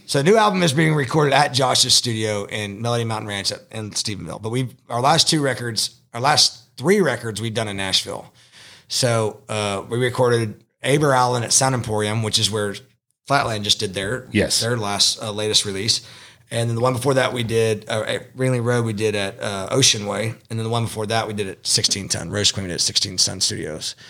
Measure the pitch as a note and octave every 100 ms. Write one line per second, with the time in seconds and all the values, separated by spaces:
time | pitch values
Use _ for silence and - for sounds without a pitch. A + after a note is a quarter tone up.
0 | - C#3 C#3+ A3 G#3+ F#3 E3+ C3 D#3+ D3+
1 | B2+ D#3 D3 C3+ D3 B2+ B2+ B2 B2+ -
2 | B2 A2 G#2+ G#2 G2+ A2 G#2 G2+ A#2 A#2+
3 | A#2 A2 A2 G2+ F#2+ - - A2 G#2+ G#2
4 | - G2+ E2 - A2 A#2+ B2+ - _ A#2
5 | C3 D#3+ - D#3+ C#3 A#2+ A#2+ A2+ - -
6 | _ A#2+ C3 C#3+ - - _ - C3 G#3
7 | D#3+ A#2+ A#2 G#2 A2+ A2 G#2+ G2 G2 G2
8 | - - - _ _ - - - _ -
9 | B2 A2+ A2 - - G#2+ G#2 G2 F#2+ A#2
10 | B2+ A#2+ B2 A#2 A2+ G2+ _ _ B2 C#3+
11 | D3+ C3 B2 B2 A2+ - C3 C3 A2+ G#2+
12 | G#2 A2 G#2+ G#2 G2+ G#2+ G#2 G2+ - _
13 | _ _ - C#3 A#2+ G#2+ G#2 - G2+ F#2+
14 | G2 B2 - A2 F#2+ - A2+ A#2+ G2+ G2+
15 | - - A2+ G#2 G#2+ G#2+ G#2 G2 A2 -
16 | - - - - _ A#2 A#2 A#2 B2 B2+
17 | C3 C3 B2 B2 A2+ A2+ A2+ G#2+ - A2+
18 | A2 A#2 - - C3 B2+ A#2 B2 A#2 G2+
19 | G#2+ G#2 G2 - A2+ G2+ F#2+ B2+ C3+ A2+
20 | G2+ G2 A2 A2+ _ A2+ A2+ A#2 A2 A2
21 | G#2+ A2+ G#2+ G#2 F#2+ F2 - - G2+ G2+
22 | F2+ - E2 G2+ G2 - F#2+ D#2+ - -
23 | G2 F#2 - F#2+ - G2 D#2+ D#2+ - -